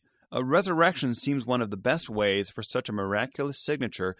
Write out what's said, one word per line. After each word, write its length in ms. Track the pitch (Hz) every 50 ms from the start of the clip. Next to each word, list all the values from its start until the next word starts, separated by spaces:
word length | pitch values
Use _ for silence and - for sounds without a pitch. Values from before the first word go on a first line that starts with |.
| _ _ _ _ _ _
a 140 | - 123 131
resurrection 720 | 131 151 190 180 185 165 160 170 185 175 - 143 123 117
seems 300 | - - 143 143 135 110
one 160 | 123 123 123
of 80 | 113 101
the 60 | 104
best 320 | 95 101 123 151 165 - -
ways 420 | 107 107 104 101 98 101 98 -
for 120 | - 117
such 260 | 107 - - 127 - -
a 40 |
miraculous 680 | 107 101 98 98 101 107 127 135 - - 143 143 135 -
signature 540 | - 147 151 139 127 104 - - 92 92 92